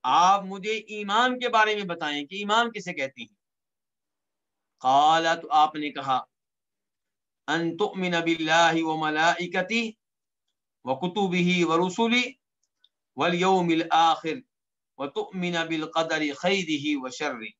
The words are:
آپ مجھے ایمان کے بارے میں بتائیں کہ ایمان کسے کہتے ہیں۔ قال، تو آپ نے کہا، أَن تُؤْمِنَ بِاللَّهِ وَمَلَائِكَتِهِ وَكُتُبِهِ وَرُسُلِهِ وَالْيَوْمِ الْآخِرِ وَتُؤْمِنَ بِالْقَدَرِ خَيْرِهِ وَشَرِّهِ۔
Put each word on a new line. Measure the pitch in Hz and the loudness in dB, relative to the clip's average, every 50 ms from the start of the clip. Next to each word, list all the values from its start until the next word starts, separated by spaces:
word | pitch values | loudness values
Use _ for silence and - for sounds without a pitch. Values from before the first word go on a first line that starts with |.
| - | 2
آپ | 127 135 160 175 185 196 202 190 190 | 4 4 6 8 6 6 4 2 -6
مجھے | 196 196 180 214 220 220 214 - 214 | -10 -8 -6 -4 -4 -6 -6 -10 -10
ایمان | 208 208 196 202 226 247 254 254 254 | -10 -6 0 2 2 2 2 0 -2
کے | 247 240 | -4 0
بارے | 240 220 214 214 214 | 2 2 2 2 0
میں | 208 202 175 170 | -4 -4 -6 -6
بتائیں | 170 165 151 147 147 143 | -4 -4 -4 -4 -4 -6
کہ | 143 190 | -8 -8
ایمان | 196 208 202 214 226 233 233 | -8 -2 0 2 2 2 0
کسے | 226 208 - 180 165 | -4 -10 -10 -10 -6
کہتے | 147 135 135 _ 123 | -6 -6 -8 _ -14
ہیں۔ | - _ _ _ _ _ _ _ _ _ _ _ _ _ _ _ _ _ _ _ _ _ _ _ _ _ _ _ _ _ _ _ | -18 _ _ _ _ _ _ _ _ _ _ _ _ _ _ _ _ _ _ _ _ _ _ _ _ _ _ _ _ _ _ _
قال، | - 131 135 139 151 151 160 165 165 165 165 165 | 2 4 4 6 6 6 4 4 2 0 0 -2
تو | 165 - 151 156 151 | -2 2 4 4 4
آپ | 151 - | 4 2
نے | 151 147 147 | -6 -8 -6
کہا، | - 147 135 139 131 123 - _ _ _ _ _ _ _ _ _ _ _ _ _ _ _ _ _ _ _ _ _ _ _ _ | -8 -8 -4 -2 -2 -2 -2 _ _ _ _ _ _ _ _ _ _ _ _ _ _ _ _ _ _ _ _ _ _ _ _
أَن | - 151 165 170 165 165 | -4 -2 -2 -2 -4 -2
تُؤْمِنَ | 165 208 208 - 190 185 180 170 165 165 | -2 -4 -4 -2 -4 -4 -2 -2 0 0
بِاللَّهِ | 165 165 160 160 156 160 165 170 165 165 165 160 | 0 -2 -2 0 2 4 4 4 4 2 0 -2
وَمَلَائِكَتِهِ | 160 160 160 156 151 151 156 160 170 170 - 175 175 185 190 180 185 226 233 233 220 - _ _ _ _ _ _ _ _ _ _ _ _ _ _ _ _ _ _ | -2 -2 -2 -2 -2 0 2 2 2 2 0 -6 -4 -4 -4 -4 -2 -2 -4 -4 -4 -10 _ _ _ _ _ _ _ _ _ _ _ _ _ _ _ _ _ _
وَكُتُبِهِ | 123 135 131 - 175 - 214 196 185 175 185 175 175 180 180 170 156 | -6 -4 -2 -2 -4 0 0 0 0 2 2 2 2 2 2 2 2
وَرُسُلِهِ | 160 170 180 185 180 - 233 226 240 247 247 262 - _ _ _ _ _ _ _ _ _ _ _ _ _ _ _ _ | 2 2 2 0 0 0 0 2 2 0 0 -2 -8 _ _ _ _ _ _ _ _ _ _ _ _ _ _ _ _
وَالْيَوْمِ | 123 147 175 175 175 180 190 190 185 180 170 160 | -2 -2 0 0 0 2 2 2 2 2 2 0
الْآخِرِ | 160 170 165 165 160 165 165 160 - - 160 151 127 - _ _ _ _ _ _ _ _ _ _ - | 0 0 0 2 4 4 4 2 0 -2 -8 -8 -8 -10 _ _ _ _ _ _ _ _ _ _ -10
وَتُؤْمِنَ | 139 139 _ - - - - 185 175 175 175 170 165 165 | -10 -8 _ -8 -8 -6 -6 -6 -4 -2 -2 -2 -2 -2
بِالْقَدَرِ | 165 156 156 160 - 165 165 160 160 156 151 147 139 - - | -4 -4 -4 -4 -2 -2 -2 0 -2 -2 -2 -4 -4 -2 0
خَيْرِهِ | 180 196 196 180 156 156 143 139 151 147 139 | 0 0 0 0 -2 -4 -2 0 -2 -2 -2
وَشَرِّهِ۔ | 127 127 - - 156 147 131 113 110 110 _ | -4 -8 -8 -6 -6 -6 -6 -8 -12 -16 _